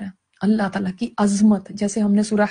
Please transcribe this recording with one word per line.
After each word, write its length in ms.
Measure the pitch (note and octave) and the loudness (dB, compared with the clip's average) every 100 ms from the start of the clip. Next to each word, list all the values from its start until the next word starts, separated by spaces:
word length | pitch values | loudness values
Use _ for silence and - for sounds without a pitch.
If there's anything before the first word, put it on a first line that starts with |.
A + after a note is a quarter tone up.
ہے۔ 60 | G3+ - _ _ | -12 -16 _ _
اللہ 220 | G3 A3 G3 | 0 0 0
تعالیٰ 200 | G3+ F#3+ F#3 | -4 -6 -6
کی 120 | A#3 - | -8 -2
عظمت، 500 | G3+ G3+ G#3+ G3 G3 | 0 4 4 2 -2
جیسے 320 | G3 G#3 A3 | -6 -4 -2
ہم 140 | G#3 | 0
نے 80 | G3+ | 2
سورہ 240 | G#3+ G#3 G#3 | 2 0 0